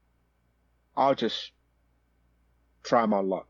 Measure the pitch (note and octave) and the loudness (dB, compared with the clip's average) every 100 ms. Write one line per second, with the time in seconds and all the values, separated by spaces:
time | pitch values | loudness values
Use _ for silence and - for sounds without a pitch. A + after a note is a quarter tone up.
0 | _ _ _ _ _ _ _ _ _ - | _ _ _ _ _ _ _ _ _ 0
1 | C3+ C3+ A2+ - - _ _ _ _ _ | 2 2 -2 -6 -12 _ _ _ _ _
2 | _ _ _ _ _ _ _ _ - B2 | _ _ _ _ _ _ _ _ 0 2
3 | A2+ G2+ F#2+ F2+ - | 2 0 0 -4 -6